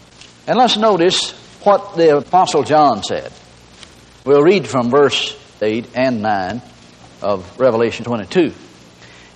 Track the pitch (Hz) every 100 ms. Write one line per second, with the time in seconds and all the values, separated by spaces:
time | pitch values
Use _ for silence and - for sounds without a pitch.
0 | _ - - _ - 190 247 202 220 185
1 | 175 - - - - - 208 196 - 165
2 | 165 147 123 180 175 156 127 151 147 107
3 | - 90 60 - - - - - - -
4 | _ _ 131 143 156 190 127 135 120 139
5 | 139 - - - - - 107 110 117 117
6 | 131 117 107 101 92 117 - - - -
7 | - - 98 98 92 - 127 113 117 -
8 | 117 117 95 185 156 - - - - -
9 | - - -